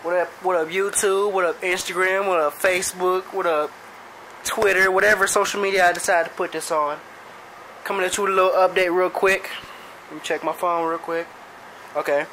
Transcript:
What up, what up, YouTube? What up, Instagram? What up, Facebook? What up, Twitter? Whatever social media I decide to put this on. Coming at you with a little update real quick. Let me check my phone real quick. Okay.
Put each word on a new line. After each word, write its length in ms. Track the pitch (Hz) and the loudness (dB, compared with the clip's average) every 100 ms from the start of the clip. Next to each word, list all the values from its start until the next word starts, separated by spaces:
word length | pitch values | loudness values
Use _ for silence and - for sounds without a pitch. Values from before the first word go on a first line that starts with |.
What 140 | 165 175 | 0 0
up, 100 | 170 - | 0 -4
what 140 | 185 180 | 0 0
up, 100 | 160 | 0
YouTube? 640 | 180 202 196 208 196 202 | -2 -2 0 0 2 0
What 140 | 190 175 | 0 0
up, 160 | - | -2
Instagram? 640 | 185 185 - 175 185 190 202 | -2 -2 -4 0 0 2 2
What 140 | 175 | 2
up, 100 | 151 | 0
Facebook? 800 | - 190 185 185 185 185 185 185 | 2 0 2 -2 -2 0 0 -2
What 120 | 190 175 | -4 0
up, 260 | 156 151 - - - - - - - | 0 -2 -8 -20 -20 -20 -20 -20 -10
Twitter? 480 | - - 214 185 190 | -6 0 2 4 4
Whatever 340 | 190 202 208 196 | 4 4 4 4
social 360 | 208 196 202 | 2 0 0
media 260 | 196 190 175 | 0 4 4
I 60 | |
decide 320 | 175 - 175 165 | 4 2 2 0
to 40 | |
put 200 | - 175 | -4 -6
this 180 | 160 - | -4 -4
on. 280 | 156 147 151 - - - - - - - - - | 0 0 -4 -12 -20 -20 -20 -20 -20 -20 -14 -6
Coming 200 | 196 185 | -2 -2
at 120 | 185 | 0
you 60 | |
with 100 | 196 | 0
a 20 | 190 | 2
little 160 | 185 | 4
update 420 | 180 185 180 180 | 4 4 4 2
real 160 | 175 185 | 2 0
quick. 400 | - 196 190 - - - - - - - | 2 2 2 -2 -14 -16 -18 -18 -20 -16
Let 80 | 156 | -14
me 40 | |
check 220 | - 156 | -6 -4
my 80 | - | -4
phone 340 | 165 180 170 165 | -2 -2 0 -2
real 120 | 165 | -4
quick. 300 | - 165 170 - - - - - - 147 | -4 -6 -6 -14 -20 -20 -20 -20 -8 -4
Okay. 300 | 147 143 156 | 0 0 -2